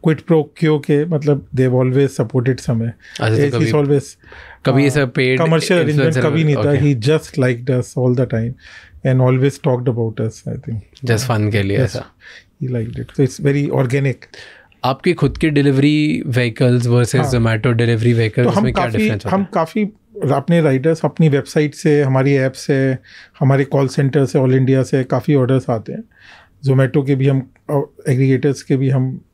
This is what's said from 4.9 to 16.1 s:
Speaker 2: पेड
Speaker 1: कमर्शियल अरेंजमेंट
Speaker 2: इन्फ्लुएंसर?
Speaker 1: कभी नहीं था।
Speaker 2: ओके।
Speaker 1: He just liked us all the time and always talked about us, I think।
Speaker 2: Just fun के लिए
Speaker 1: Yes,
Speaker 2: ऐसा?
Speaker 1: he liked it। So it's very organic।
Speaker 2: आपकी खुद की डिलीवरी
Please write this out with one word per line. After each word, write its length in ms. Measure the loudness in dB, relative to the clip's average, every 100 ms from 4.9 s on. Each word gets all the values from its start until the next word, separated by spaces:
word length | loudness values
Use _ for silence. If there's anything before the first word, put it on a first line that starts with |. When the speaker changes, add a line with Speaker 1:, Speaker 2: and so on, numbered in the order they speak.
| 2 -2
Speaker 2:
पेड 320 | 0 0 2
Speaker 1:
कमर्शियल 420 | 2 0 2 0
अरेंजमेंट 260 | 2 2 2
Speaker 2:
इन्फ्लुएंसर? 240 | 2 0
Speaker 1:
कभी 140 | 0
नहीं 120 | 0 0
था। 40 |
Speaker 2:
ओके। 340 | 0 2 2
Speaker 1:
He 60 | 0
just 300 | 0 0 -2
liked 360 | -2 -2 -2 -2
us 160 | -2 -2 -2
all 220 | 0 0
the 60 | 0
time 180 | -2 -4 -8 -18 -20 -20 -6 -2
and 100 | 2
always 480 | 2 2 0 0 -2
talked 200 | -2 -2
about 320 | -2 -4 -4
us, 140 | -6 -6 -12
I 200 | -12 -10
think। 420 | -12 -12 -14 -4
Speaker 2:
Just 200 | -2 0
fun 220 | -2 0
के 100 | -2
लिए 140 | -2 0
Speaker 1:
Yes, 100 | -2
Speaker 2:
ऐसा? 180 | -4 -12 _ -20 -20 _ _
Speaker 1:
he 80 | -6
liked 220 | -6 -6
it। 120 | -10 -10
So 140 | -2
it's 260 | -2 0 -2
very 240 | 0 -2
organic। 440 | -2 0 0 -2 -4 -12 -20 -20 -20 _ _
Speaker 2:
आपकी 280 | -6 -2 -2
खुद 260 | 0 -2 0
की 120 | 0
डिलीवरी 720 | 2 2 4 2 2 0